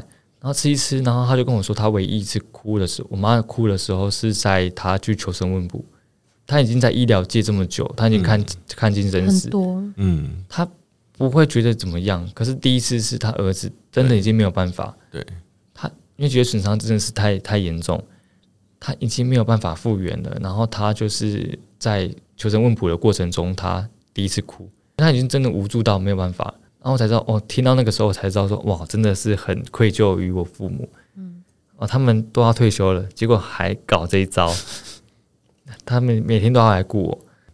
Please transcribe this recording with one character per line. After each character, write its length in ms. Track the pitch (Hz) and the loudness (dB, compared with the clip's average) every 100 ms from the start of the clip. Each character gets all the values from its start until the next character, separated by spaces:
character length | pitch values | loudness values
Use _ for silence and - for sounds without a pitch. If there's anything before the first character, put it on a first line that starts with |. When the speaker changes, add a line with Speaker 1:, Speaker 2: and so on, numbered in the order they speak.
| - _ _ _ | -8 _ _ _
Speaker 1:
然 80 | 131 | -8
后 60 | |
吃 160 | 139 147 | -2 0
一 80 | 143 | 0
吃， 240 | - 131 | 0 -2
然 140 | 127 | 0
后 120 | 120 123 | 0 2
她 80 | |
就 80 | 131 | 2
跟 120 | 127 | 2
我 80 | 113 | 0
说， 120 | 95 | 0
她 140 | 107 107 | 0 2
唯 160 | 107 | 2
一 140 | 95 107 | 0 -2
一 40 | |
次 160 | 101 107 - | -2 -6 -6
哭 260 | - 107 107 | -14 -4 -2
的 80 | 90 | -2
时 140 | - | -4
候， 80 | - | -8
我 60 | 95 | -2
妈 240 | 104 117 | 4 4
哭 260 | 110 - 113 | 2 0 0
的 120 | 98 | 0
时 120 | - | -2
候 200 | 92 101 | -2 -2
是 240 | - 113 | -2 -2
在 340 | 101 104 95 92 | 0 2 2 2
她 280 | 90 92 95 | -2 -2 -2
去 180 | - 107 | -2 -4
求 160 | - | -4
神 180 | 87 92 | -4 -2
问 160 | 92 90 | -2 -4
卜。 160 | - - _ _ _ _ _ - | -8 -14 _ _ _ _ _ -2
她 140 | 147 | 2
已 60 | 120 | 2
经 120 | 120 | 4
在 120 | 117 | 2
医 160 | 120 120 | 2 4
疗 180 | 101 | 2
界 180 | 90 113 | 2 0
这 120 | 107 | 2
么 100 | 101 | 0
久， 260 | 90 - - - | 0 -4 -6 0
她 100 | 113 | 2
已 40 | |
经 120 | 107 | 4
看， 160 | 87 107 | 4 2
Speaker 2:
嗯。 80 | 98 - - - | 0 -8 -14 -2
Speaker 1:
看 160 | 110 | 0
尽 180 | 101 98 | 2 0
生 200 | 92 95 | 0 2
死。 140 | 190 | 2
Speaker 3:
很 60 | - | 2
多。 320 | 202 185 185 202 202 | -2 -2 -4 -8 -2
Speaker 2:
嗯。 480 | 196 160 143 85 92 | 0 0 -2 -8 -10
Speaker 1:
她 220 | - 175 - _ _ _ - | -6 -6 -6 _ _ _ -2
不 140 | 135 | 0
会 160 | 143 156 | 4 2
觉 160 | 120 | 4
得 100 | 117 | 2
怎 160 | 110 92 | 0 -4
么 100 | 85 | -4
样， 300 | 95 90 87 | -2 -2 -4
可 100 | - | -4
是 100 | 117 | -4
第 220 | 131 131 127 | 0 0 0
一 40 | |
次 200 | 117 120 | 0 -2
是 160 | 110 120 | -4 -4
她 140 | 107 | -4
儿 180 | 110 95 | -2 -2
子 220 | 95 - - _ | -2 -6 -12 _
真 160 | 123 127 | 0 4
的 80 | |
已 60 | 110 | 4
经 140 | 101 | 4
没 80 | 110 | 2
有 80 | 101 | 2
办 200 | 92 90 | 2 -2
法。 240 | 87 - - _ | -4 -10 -10 _
Speaker 2:
对。 120 | 76 | -14
对。 100 | - 87 - _ _ | -14 -16 -20 _ _
Speaker 1:
她 180 | - 156 - _ - | -12 -12 -12 _ -4
因 80 | |
为 40 | 143 | 0
觉 80 | 127 | 2
得 80 | |
损 180 | 123 113 | 2 2
伤 160 | 98 107 | 0 0
真 140 | 110 | 0
的 60 | 107 | 0
是 120 | 95 | 0
太， 280 | - 104 98 | -2 0 0
太 180 | - 107 | -2 -2
严 240 | 90 82 | 0 -4
重， 240 | 82 85 - _ _ _ _ _ _ _ | -4 -4 -6 _ _ _ _ _ _ _
她 160 | - - | -10 -6
已 80 | 120 | -4
经 200 | - 123 | -2 0
没 100 | 131 | 2
有 60 | |
办 160 | 110 113 | 2 2
法 160 | 87 | 0
复 240 | 80 120 101 | -4 -2 -2
原 240 | 87 78 | -2 -6
了， 140 | - - | -8 -8
然 120 | 92 | -6
后 120 | 101 113 | -2 -2
她 260 | 104 104 | -2 -2
就 160 | 107 107 | -2 -2
是 500 | - 107 104 - - - - | -2 -4 -4 -6 -10 -16 -6
在 360 | 117 104 90 - _ _ | -2 0 -2 -8 _ _
求 140 | 110 | 0
神 100 | 110 | 2
问 140 | 120 | 2
卜 140 | 113 90 | 2 0
的 80 | 85 | 2
过 160 | 110 | 2
程 180 | 98 87 | 2 -2
中， 240 | 87 87 | -2 -4
她 340 | 90 90 92 107 _ _ | -4 -4 -4 -6 _ _
第 120 | - | -6
一 40 | 98 | -4
次 140 | - | -4
哭。 260 | - - 95 _ _ - | -6 -14 -20 _ _ 0
她 140 | 160 | 2
已 60 | 127 | 2
经 100 | 127 | 2
真 120 | 139 | 0
的 60 | 131 | 0
无 180 | 101 101 | 0 -2
助 160 | 120 | 0
到 160 | 110 98 | 2 2
没 120 | 95 | 0
有 60 | 95 | -2
办 140 | 90 | -2
法， 220 | 90 - - _ _ | -4 -8 -8 _ _
然 60 | 131 | -2
后 60 | |
我 60 | 131 | 0
才 80 | 110 | 2
知 60 | |
道， 120 | 117 - | 0 0
哦， 140 | 110 - | -2 -2
听 180 | - | 0
到 100 | 127 127 | 2 4
那 60 | |
个 80 | 110 | 2
时 120 | - | 2
候 60 | 107 | 0
我 40 | |
才 160 | 95 98 | 0 -2
知 80 | 101 | 0
道 100 | 98 | 0
说， 120 | 104 | -2
哇， 200 | 104 87 80 | -2 -4 -2
真 140 | 107 | 0
的 140 | 110 | 2
是 200 | 95 110 101 | 2 0 -2
很 280 | - 92 - | -2 -6 -6
愧 200 | - 113 | 2 2
疚 280 | 92 104 92 | 4 2 2
于 120 | 92 | 0
我 140 | 90 | -2
父 240 | 87 - 95 | -4 -6 -8
母。 200 | 95 - _ _ 196 | -8 -10 _ _ -18
Speaker 3:
嗯。 260 | 180 175 - _ _ - | -18 -18 -20 _ _ -8
Speaker 1:
哦， 100 | 110 | -2
他 120 | 131 | 0
们 240 | 131 110 110 | 2 2 0
都 100 | 123 | 2
要 100 | 117 | 2
退 180 | 117 117 | 4 2
休 220 | 98 95 | 2 0
了， 100 | 92 95 | 0 -4
结 120 | - 113 | -4 2
果 120 | 113 | 2
还 340 | - - 92 101 - | 0 -4 -4 -4 0
搞 200 | 87 85 | 0 2
这 120 | 98 | 0
一 80 | 95 | 0
招。 260 | - 85 | 0 0
<laughs> 1300 | 87 - - - - _ _ _ _ _ _ - - | -2 -6 -16 -16 -20 _ _ _ _ _ _ -20 -18
他 160 | - 123 | -2 0
们 220 | 123 113 78 | 2 0 2
每 120 | 110 | 2
天 140 | 110 | 4
都 80 | 123 | 6
要 100 | 113 | 6
来 120 | 95 | 4
顾 200 | 95 107 | 0 -2
我， 160 | 85 - - _ _ | -2 -4 -12 _ _